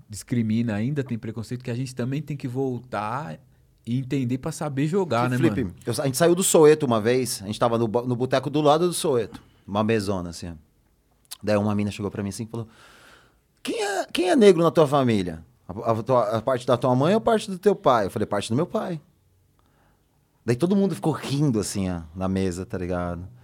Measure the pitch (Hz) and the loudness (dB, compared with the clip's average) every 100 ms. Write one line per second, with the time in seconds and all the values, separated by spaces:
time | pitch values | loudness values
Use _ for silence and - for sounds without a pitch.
0 | - 104 - 123 110 110 117 104 120 147 | -16 -16 -4 -2 0 0 0 -2 -2 -4
1 | 127 117 110 113 107 123 123 120 131 127 | -4 -8 -8 -10 -10 -10 -6 -6 -6 -6
2 | 120 139 151 143 131 123 135 120 - 104 | -4 -4 -6 -8 -6 -4 -4 -6 -8 -6
3 | 107 127 160 156 _ _ _ _ - 123 | -4 -6 -8 -12 _ _ _ _ -4 -4
4 | 131 143 123 127 160 156 151 131 151 196 | -2 -2 -2 -4 -6 -8 -6 -2 0 0
5 | 180 117 123 127 147 104 98 - - 127 | 0 0 0 2 2 0 -4 -6 -6 -4
6 | 143 131 170 175 190 180 151 156 143 113 | -2 2 4 4 4 8 8 8 4 2
7 | 107 127 123 - 98 107 123 117 117 117 | 2 0 0 -6 -8 -2 0 2 0 0
8 | 123 123 131 135 127 147 147 156 180 170 | -2 -2 0 0 0 2 4 4 2 0
9 | 170 123 101 - - _ - 98 110 113 | 0 0 -2 -8 -20 _ -6 -2 2 0
10 | 98 95 87 82 87 80 _ _ _ _ | 0 -4 -6 -10 -12 -14 _ _ _ _
11 | _ _ _ - 101 104 104 104 104 101 | _ _ _ -8 0 2 2 0 -2 -4
12 | 98 107 101 95 110 117 110 - - - | -6 -4 -6 -8 -10 -10 -12 -16 -20 -20
13 | - - _ _ _ _ - 440 403 381 | -20 -20 _ _ _ _ -8 -6 -4 -4
14 | 285 - 359 311 208 170 165 170 147 143 | -4 -2 0 6 8 8 4 4 4 4
15 | 127 107 87 80 - _ - 92 113 113 | 4 2 0 -6 -14 _ -14 -6 -2 -2
16 | 117 123 107 113 123 127 127 120 131 127 | 2 2 2 -2 0 -2 0 2 2 2
17 | 151 220 226 220 214 185 202 185 143 120 | 2 2 2 0 -2 -2 0 2 4 4
18 | 95 107 107 104 - 120 175 220 208 160 | 2 -2 -2 -2 -2 -2 -2 -4 -6 -8
19 | - _ _ _ _ _ _ _ _ _ | -12 _ _ _ _ _ _ _ _ _
20 | _ _ _ _ - 123 175 202 196 165 | _ _ _ _ -4 0 2 2 2 0
21 | 160 135 - 139 151 110 92 104 95 87 | -2 -2 -2 0 2 2 -2 -2 -4 -4
22 | 82 90 95 95 95 87 92 95 90 90 | -8 -6 -2 0 0 -2 -6 -6 -4 -4
23 | 87 85 92 - | -4 -6 -10 -18